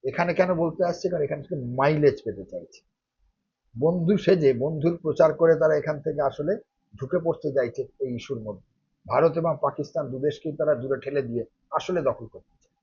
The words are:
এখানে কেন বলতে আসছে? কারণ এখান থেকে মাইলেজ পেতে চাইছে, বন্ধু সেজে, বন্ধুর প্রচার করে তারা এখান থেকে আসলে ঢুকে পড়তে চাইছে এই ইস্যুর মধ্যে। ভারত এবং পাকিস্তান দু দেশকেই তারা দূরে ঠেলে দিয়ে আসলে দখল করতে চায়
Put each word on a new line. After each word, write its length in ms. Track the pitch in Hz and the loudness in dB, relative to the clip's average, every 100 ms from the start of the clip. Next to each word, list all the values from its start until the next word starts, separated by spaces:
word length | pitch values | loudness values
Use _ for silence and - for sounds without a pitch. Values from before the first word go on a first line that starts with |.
এখানে 280 | 131 123 175 | -6 -2 -2
কেন 160 | 170 180 | 2 2
বলতে 280 | 175 170 160 175 | 2 0 0 -2
আসছে? 160 | 170 180 | 0 -4
কারণ 140 | 170 | -2
এখান 160 | 143 151 | -2 -4
থেকে 160 | - 156 120 123 | -6 -8 -6 0
মাইলেজ 400 | 139 156 147 - | 2 4 4 2
পেতে 200 | 113 95 92 | -8 -10 -12
চাইছে, 280 | 87 - - _ _ _ _ _ _ _ _ _ 113 | -12 -14 -20 _ _ _ _ _ _ _ _ _ -2
বন্ধু 380 | 151 180 165 202 | 0 2 2 2
সেজে, 320 | - 185 139 | 4 4 4
বন্ধুর 420 | 123 143 156 160 170 | 2 -2 0 -2 0
প্রচার 320 | 156 147 160 | -4 4 4
করে 200 | 160 165 156 | 6 4 6
তারা 120 | 156 151 | 4 2
এখান 220 | 156 147 151 | 0 -4 -4
থেকে 160 | 147 | -2
আসলে 320 | 139 - 147 208 - _ _ | -2 -2 -2 -2 -6 _ _
ঢুকে 240 | - 131 175 165 | -14 -4 -2 -2
পড়তে 240 | 165 147 | -2 -2
চাইছে 300 | 135 120 - 123 _ | -2 -2 -4 -10 _
এই 120 | 135 120 | -6 -6
ইস্যুর 240 | - 123 107 | -6 -8 -8
মধ্যে। 220 | 95 _ _ _ _ - | -12 _ _ _ _ 0
ভারত 280 | 123 160 160 | 2 4 2
এবং 160 | 165 151 | -2 0
পাকিস্তান 420 | 143 - 147 165 139 | -2 -4 -6 -6 -6
দু 60 | 127 | -2
দেশকেই 360 | 147 - 160 143 | -4 -4 -10 -2
তারা 140 | 151 135 | 0 0
দূরে 220 | 131 131 | -2 -4
ঠেলে 180 | 139 143 | -2 -4
দিয়ে 220 | 120 117 - _ _ | -4 -6 -8 _ _
আসলে 280 | 156 - 180 | -6 -2 -2
দখল 240 | 135 113 110 | -2 -4 -12
করতে 220 | - _ _ | -18 _ _
চায় 140 | _ _ | _ _